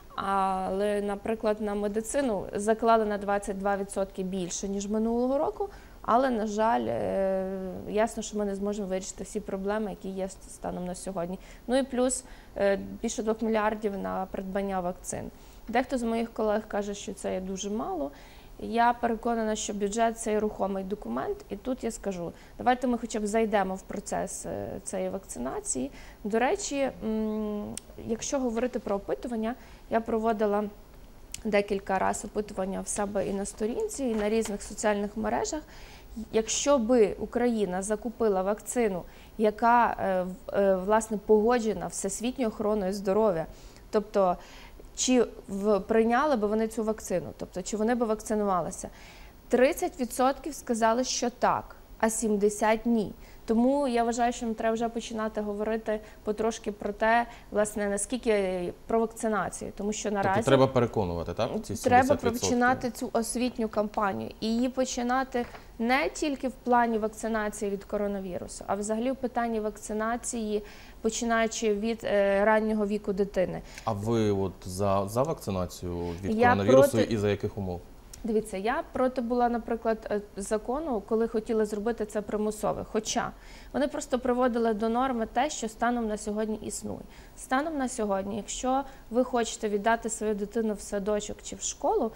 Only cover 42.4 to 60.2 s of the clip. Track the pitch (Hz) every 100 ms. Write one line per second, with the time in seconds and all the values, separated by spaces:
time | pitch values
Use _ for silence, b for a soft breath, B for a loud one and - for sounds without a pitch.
42.4 | 220 - 208 220 185 202 190 202 220 160
43.4 | 156 B B B - 220 214 208 185 180
44.4 | B B B - - - - 254 - -
45.4 | - 196 208 196 196 226 226 240 302 254
46.4 | 208 220 226 233 214 214 - 180 147 -
47.4 | 180 - 180 208 214 247 233 220 - 214
48.4 | 202 180 165 185 - B B B B B
49.4 | - 240 262 - 359 - 240 - 254 269
50.4 | 330 269 - 226 226 233 254 - 240 -
51.4 | 196 131 - - - - 226 220 220 208
52.4 | 208 214 220 220 233 233 190 - B B
53.4 | - 226 247 285 277 233 233 240 240 247
54.4 | 233 220 226 226 233 233 - 226 220 220
55.4 | 208 202 214 220 220 214 214 B - 208
56.4 | 220 - - 202 202 202 220 233 233 B
57.4 | B 202 208 208 202 202 - 247 233 208
58.4 | 190 185 175 - - 226 226 226 226 208
59.4 | 175 - - - 202 208 208 208